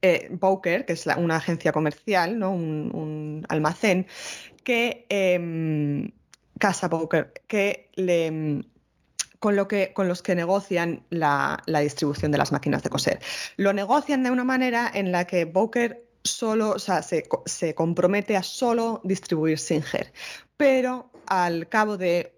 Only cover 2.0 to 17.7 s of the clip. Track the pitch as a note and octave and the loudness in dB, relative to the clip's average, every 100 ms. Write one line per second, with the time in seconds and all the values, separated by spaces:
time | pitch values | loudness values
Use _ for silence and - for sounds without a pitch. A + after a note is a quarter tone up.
2 | - G3 E3+ A3+ F#3+ F#3 E3 D3+ D3+ - | 0 2 2 0 -2 -2 -2 -4 -4 -6
3 | D#3+ D3+ D3+ D3+ - D#3+ D3+ F3 A3 F3+ | -6 -8 -8 -10 -2 2 2 2 2 2
4 | F#3 - - - - - - A#3+ A#3+ - | 0 -8 -12 -14 -16 -14 -2 0 0 -4
5 | _ G3+ F#3+ F3+ E3+ E3 D#3+ D#3 D3 C#3+ | _ 0 4 2 0 -2 0 0 0 0
6 | - - _ _ _ - G#3 F3+ F3+ E3 | -4 -10 _ _ _ 0 0 2 -2 -2
7 | D#3+ E3 - - _ G#3+ G3+ - _ - | 0 0 0 -8 _ 0 0 -2 _ -6
8 | F#3 E3+ E3 D#3+ D#3 D3 D3 _ _ _ | 0 2 2 -2 -2 -2 -4 _ _ _
9 | _ _ - _ G#3+ G3+ G3 G#3 F#3+ - | _ _ -10 _ 0 2 2 0 -2 0
10 | F#3 F3+ - F3 E3+ G3 F#3+ F3 E3+ E3 | 0 0 0 0 2 0 0 -2 -2 -4
11 | _ E3+ D#3 C#3+ C#3 D3+ - D#3 D3 - | _ 0 2 2 0 -2 0 2 2 0
12 | D3+ C#3+ D3+ C#3+ C#3+ C#3 D3+ C#3 - - | -2 0 0 0 0 -2 0 -2 -2 -2
13 | - - - - - - G3 G3+ G3 C#4 | -2 -4 -6 -10 -10 -2 0 0 2 0
14 | C#4+ C#4 B3+ B3 B3 C4 B3+ A#3 A#3+ - | 2 0 0 0 0 0 2 0 -2 -2
15 | G3 F3+ F3+ F#3 E3+ F3 A3 A#3+ A#3 - | 0 0 0 0 0 0 0 0 -2 -4
16 | - _ - - A3+ A3 G#3+ G#3 - F3 | -20 _ -6 -4 -2 0 0 -2 0 -2
17 | D3 E3 - - - - E3+ | 0 -4 -2 -4 -4 -4 -4